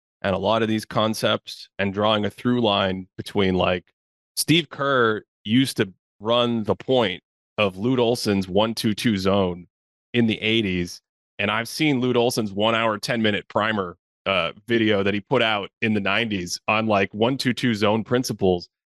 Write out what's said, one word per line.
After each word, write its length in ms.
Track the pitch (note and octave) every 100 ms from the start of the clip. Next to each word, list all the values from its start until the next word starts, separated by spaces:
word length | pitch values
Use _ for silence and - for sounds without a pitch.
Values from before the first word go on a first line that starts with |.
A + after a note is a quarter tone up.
| _ _
and 140 | G2 F#2
a 40 |
lot 220 | F#2+ A2+
of 60 | A2
these 180 | A2 -
concepts 840 | A#2+ A2 A2 A2 A2 - - - -
and 140 | G2+
drawing 320 | F#2+ G#2+ G#2+ G#2
a 40 |
through 320 | - B2 B2
line 460 | A2 G2+ G2 F#2+ F#2 -
between, 380 | - G2+ F#2+ F#2
like, 380 | F2+ F#2 - _ _ _ _ -
Steve 340 | - E3 D3
Kerr 540 | - C#3 C3 A2+ G#2 - _
used 340 | G#2 B2 C3 -
to 140 | G2+ - _ _
run 440 | G#2 A#2+ A#2+ A#2
the 120 | G2+ -
point 460 | - B2+ G#2 F#2 _ _ _ -
of 200 | G2+ F#2
Lute 220 | A2 B2+
Olson's 480 | A#2 B2 A2 G2 F#2
one 260 | F#2 A2
two 200 | A2 A2+
two 240 | G2+ A#2+ G2+
zone 500 | F#2+ G2+ F#2 F2+ F2 _ _ _ _
in 140 | A#2+ A2+
the 140 | G#2+
eighties, 600 | A2 A2+ G2+ F2+ F2 - _ _ _ -
and 100 | G2+
I've 180 | G#2+ A#2
seen 340 | - D#3 B2+
Lute 160 | B2+ A#2+
Olson's 360 | A#2+ B2 G#2+
one 220 | F#2+ A2 A2+
hour, 220 | A2+ G#2
ten 240 | - A#2+
minute 260 | A2 G2+ -
primer, 500 | A2 G#2+ G#2+ F2+ F2 _ _ F#2+
uh, 260 | F#2+ E2 - -
video 360 | A#2 A2 G2+
that 100 | G2
he 60 | G2+
put 220 | - C3
out 280 | A2+ G#2+ F#2+ -
in 120 | A#2
the 60 | G#2+
nineties 600 | F#2+ G2+ A2+ G2+ F2 - -
on, 200 | G#2+ A2
like, 260 | G2+ G2
one 240 | G#2 A#2 C3+
two 160 | C3
two 200 | A#2 B2+
zone 300 | G#2+ G#2 A2+
principles. 640 | G2+ B2 B2+ G#2+ F#2+ F2+ - _ _